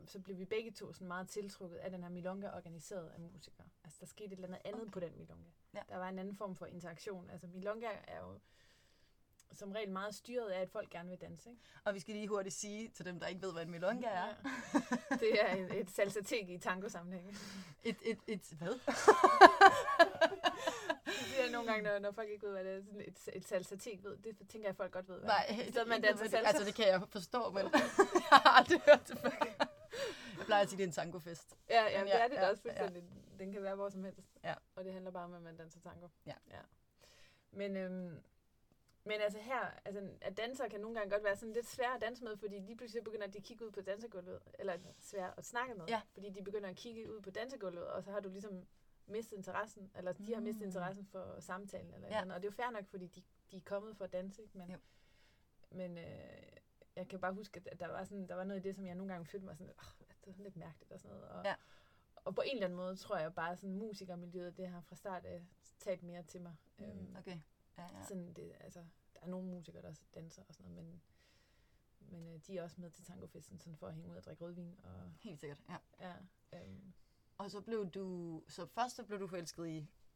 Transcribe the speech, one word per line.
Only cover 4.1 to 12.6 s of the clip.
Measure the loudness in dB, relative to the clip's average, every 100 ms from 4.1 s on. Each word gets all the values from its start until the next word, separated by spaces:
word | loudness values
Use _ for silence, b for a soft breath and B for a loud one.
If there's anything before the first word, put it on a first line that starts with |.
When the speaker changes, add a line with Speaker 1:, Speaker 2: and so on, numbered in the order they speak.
| -14 -12
Speaker 1:
et |
eller | -10 -10
andet | -10 -8
andet | -8
Speaker 2:
Okay. | -8
Speaker 1:
på | -8
den | -8 -8
milonga. | -16 -18 -20 -20 _
Speaker 2:
Ja. | -12 -10
Speaker 1:
Der | -6
var | -6
en | -6
anden | -6 -6
form | -6 -6
for | -10
interaktion. | -12 -12 -10 -10 -10 -10
Altså, | -14 -12
milonga | -6 -4 -4 -4 -8 -10
er | -12
jo | -12 -14 -20 b b b b b b b _ _ -20
som | -14 -8
regel | -6 -4
meget | -4 -6 -8
styret | -8 -4 -2
af, | -2
at | -4
folk | -4 -6
gerne | -8 -10
vil | -12
danse, | -12 -14 -18
ikke? | -20 B B
Speaker 2:
Og | -4
vi | -4
skal | -4 -6
lige | -2
hurtigt | 0 0
sige | -4